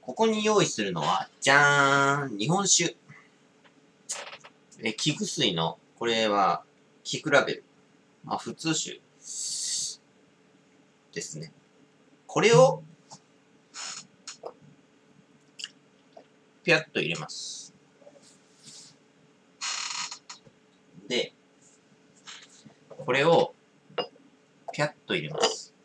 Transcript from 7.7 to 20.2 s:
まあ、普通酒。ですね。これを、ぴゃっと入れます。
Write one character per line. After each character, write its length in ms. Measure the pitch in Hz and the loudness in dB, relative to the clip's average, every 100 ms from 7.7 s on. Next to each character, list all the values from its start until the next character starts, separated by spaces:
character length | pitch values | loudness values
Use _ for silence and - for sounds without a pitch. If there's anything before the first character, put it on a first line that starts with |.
| _ _ _ _ _ | _ _ _ _ _
ま 120 | - 107 | -10 -8
あ、 20 | |
普 160 | - | -8
通 180 | - 160 | -6 -2
酒。 300 | 156 - - _ _ - - - - - - - - _ _ _ _ _ _ _ _ _ _ _ | -2 -4 -10 _ _ -16 -10 -8 -6 -6 -6 -6 -10 _ _ _ _ _ _ _ _ _ _ _
で 80 | - | -12
す 180 | - - | -12 -14
ね。 140 | - _ _ _ _ _ _ _ _ | -16 _ _ _ _ _ _ _ _
こ 140 | - | 2
れ 140 | 202 | 6
を、 280 | 233 262 262 - - _ - _ _ _ _ _ - - - - _ - - - - - _ _ _ _ _ _ _ _ _ - _ _ _ _ - _ _ _ _ | 8 8 4 -10 -20 _ -20 _ _ _ _ _ -18 -16 -16 -18 _ -20 -18 -18 -18 -20 _ _ _ _ _ _ _ _ _ -16 _ _ _ _ -20 _ _ _ _
ぴ 80 | - | 0
ゃ 60 | 156 | 0
っ 100 | - | 0
と 100 | 110 | -4
入 100 | 76 | -4
れ 60 | 82 | -6
ま 120 | 76 | -8
す。 460 | - - - - _ _ _ - - - _ _ _ - - - _ _ _ _ _ _ _ - - - - - - | -12 -12 -14 -18 _ _ _ -20 -20 -20 _ _ _ -20 -20 -20 _ _ _ _ _ _ _ -10 -8 -8 -8 -10 -12